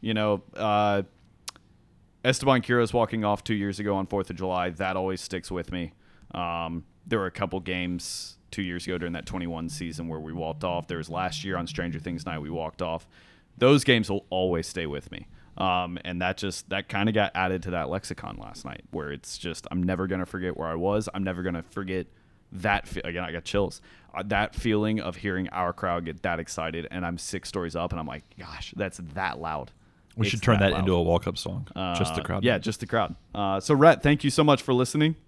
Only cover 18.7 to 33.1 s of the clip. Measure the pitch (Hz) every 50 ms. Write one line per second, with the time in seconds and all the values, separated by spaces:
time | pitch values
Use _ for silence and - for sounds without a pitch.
18.7 | - - - - - 85 76 73 71 71 - - - - - 85 80 - - -
19.7 | - 90 90 90 92 87 92 95 95 92 92 - - 95 90 90 - - 82 82
20.7 | 82 82 87 98 101 107 107 101 - 95 98 95 92 87 90 92 87 85 80 -
21.7 | - - 98 92 92 92 87 - - - _ _ - - _ _ - 95 87 104
22.7 | 101 101 - - - - - - 87 85 90 82 80 85 - - - 101 101 85
23.7 | - - - - - - - - - - 95 104 104 101 104 107 - - - 117
24.7 | 107 104 107 110 110 110 73 85 90 - - 104 92 92 92 - - - 90 87
25.7 | 87 - - 95 85 85 85 82 78 76 - 95 85 82 82 - - - 80 82
26.7 | 80 82 80 - - 90 90 85 85 85 - - - 95 - - - 101 87 85
27.7 | 78 85 85 87 - 85 80 73 65 76 - _ - - 90 82 78 - - -
28.7 | - 95 101 92 - - 90 80 73 87 92 92 62 62 80 82 78 73 65 -
29.7 | - - - - _ _ _ _ - - 113 101 - 110 - - 117 101 98 98
30.7 | 90 87 95 95 92 87 85 85 85 87 - 90 - - - - 90 127 143 -
31.7 | - - 95 92 87 85 120 - 80 80 - - - 98 101 120 117 92 - 110
32.7 | 110 - - 113 - 117 104 78